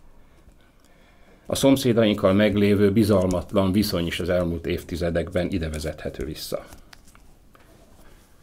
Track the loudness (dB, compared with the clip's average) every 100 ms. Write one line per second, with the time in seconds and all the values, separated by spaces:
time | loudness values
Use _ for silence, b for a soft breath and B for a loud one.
0 | -20 b b b b b b b b b
1 | b b b b -8 0 2 4 2 2
2 | 2 2 2 4 4 4 2 4 4 4
3 | 4 2 2 -2 -2 0 2 2 0 -2
4 | -4 -4 -2 0 -2 -4 -4 -6 -6 -6
5 | -4 -2 -2 -4 -2 -4 -6 -6 -8 -10
6 | -10 -10 -10 -10 -10 -10 -10 -20 -20 -20
7 | -20 -20 -20 -20 _ b b b b b
8 | b b b b